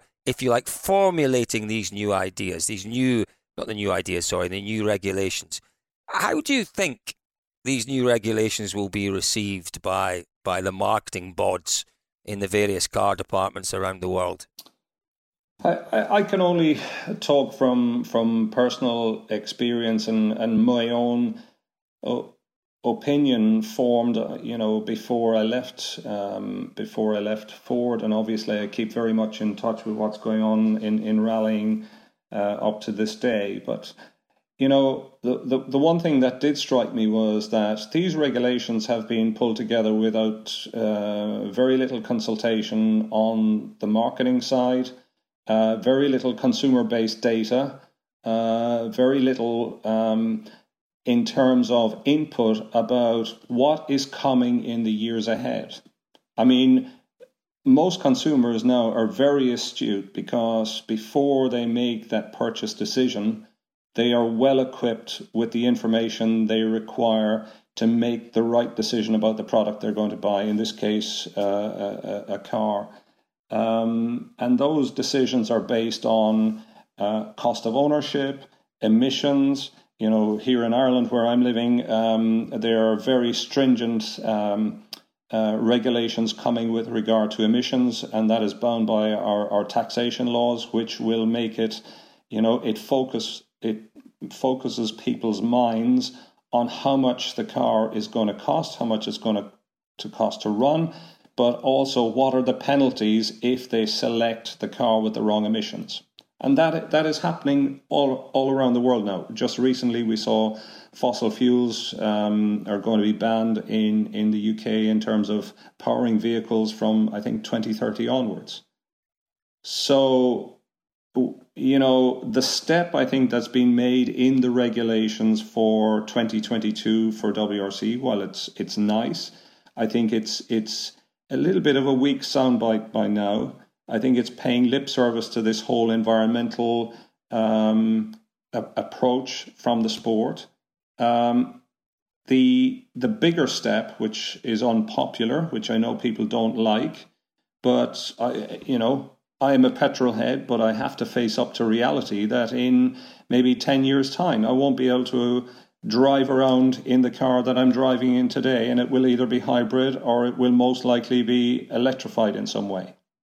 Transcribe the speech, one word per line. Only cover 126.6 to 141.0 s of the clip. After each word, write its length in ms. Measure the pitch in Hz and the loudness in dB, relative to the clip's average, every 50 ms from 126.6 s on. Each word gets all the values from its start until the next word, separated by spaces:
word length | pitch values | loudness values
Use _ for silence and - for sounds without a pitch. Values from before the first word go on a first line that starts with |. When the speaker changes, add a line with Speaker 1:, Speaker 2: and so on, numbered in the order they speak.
| 107 107 107 - - 113 110 113 110 110 | -2 -2 -4 -2 0 2 2 2 2 0
Speaker 2:
for 200 | 107 - - 104 | -2 -2 -2 -2
W 320 | 98 107 107 104 104 101 98 | 0 0 -2 -2 -2 -4 -4
R 80 | 98 | -6
C, 260 | 98 - 107 110 120 | -6 -4 -4 -4 -2
while 240 | 123 135 127 110 101 | -2 -2 -2 -2 -2
it's, 280 | 98 92 - - - - - | -4 -6 -8 -10 -12 -12 -8
it's 220 | - - - - | -8 -8 -6 -2
nice, 540 | 107 104 104 107 110 117 - 170 - - - - - - _ _ _ _ _ _ | -2 0 0 0 0 0 -2 -6 -8 -10 -12 -16 -20 -20 _ _ _ _ _ _
I 80 | - 110 | -4 -4
think 260 | 110 - 117 113 110 | 0 0 0 2 2
it's, 300 | 117 113 110 - - - - - | 0 -2 -2 -4 -8 -10 -6 -4
it's 440 | 117 110 107 - - - - - - _ _ _ _ _ _ _ | -4 -4 -2 -4 -8 -10 -10 -12 -14 _ _ _ _ _ _ _
a 80 | 135 | -4
little 240 | 135 143 175 190 185 | 0 0 2 2 2
bit 140 | - 147 131 | 2 2 2
of 100 | 139 131 | 2 2
a 80 | 139 135 | 2 2
weak 280 | 127 135 143 135 135 | 2 2 0 0 -2
soundbite 680 | - - - 139 131 127 123 110 117 113 110 107 107 - | -6 -2 0 2 2 4 2 2 2 0 0 0 -2 -4
by 160 | - 113 104 | -4 -2 0
now. 500 | 104 104 104 101 101 104 113 - 131 - - - _ _ _ _ | 0 0 0 0 0 0 -2 -4 -6 -8 -16 -20 _ _ _ _
I 120 | - - 110 | -6 -4 -2
think 180 | 120 131 123 | 2 2 2
it's 120 | 123 120 - | 2 0 -2
paying 400 | - - - 131 123 120 123 120 | -8 -6 -4 0 2 2 2 2
lip 180 | 131 139 139 - | 2 0 -2 -4
service 380 | - 135 123 120 113 117 113 - | 0 0 0 2 0 -2 -6 -4
to 120 | - 117 | -4 -2
this 200 | 110 110 110 110 | 0 0 -2 -2
whole 300 | - - 123 117 113 113 | -2 -2 0 2 2 2
environmental, 1040 | 113 113 107 110 113 110 110 113 117 120 120 113 - - 117 117 117 117 113 113 - - - _ _ _ _ _ | 2 2 2 2 2 4 4 2 2 0 -2 -4 -2 -2 0 0 0 0 -2 -4 -10 -18 -20 _ _ _ _ _
um, 840 | 120 113 110 110 110 110 110 110 110 110 110 113 110 110 107 - - - _ _ _ _ _ _ - | -2 0 0 2 2 2 2 4 4 2 2 2 2 0 -2 -4 -10 -18 _ _ _ _ _ _ -8
a-, 120 | 117 - - - | -8 -8 -6 -6
approach 720 | - - - - - 131 123 123 135 131 - - - - - - | -6 -6 -6 -4 0 0 2 2 0 -2 -6 -10 -12 -12 -14 -20
from 240 | - - 123 117 113 | -6 -2 0 0 2
the 80 | 110 110 | 0 -2
sport. 580 | - - - 117 113 107 117 147 165 - - - _ _ _ _ _ _ _ _ _ | -2 -4 -2 0 0 0 0 -2 -4 -8 -14 -20 _ _ _ _ _ _ _ _ _
Um, 640 | - | -2